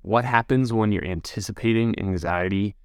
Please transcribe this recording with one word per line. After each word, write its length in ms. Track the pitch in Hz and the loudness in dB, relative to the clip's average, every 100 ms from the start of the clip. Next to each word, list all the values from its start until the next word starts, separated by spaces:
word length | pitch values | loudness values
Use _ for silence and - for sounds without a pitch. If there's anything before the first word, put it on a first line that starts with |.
what 240 | - 113 | 0 0
happens 480 | 123 120 117 131 127 | 2 0 2 2 2
when 180 | 113 107 | 2 2
you're 140 | 101 | 0
anticipating 920 | 85 90 - - 98 104 113 113 117 - | -2 -6 -8 -10 -8 -2 0 2 2 0
anxiety 720 | 98 92 85 87 90 98 101 - | -2 -2 -2 0 0 0 -2 -4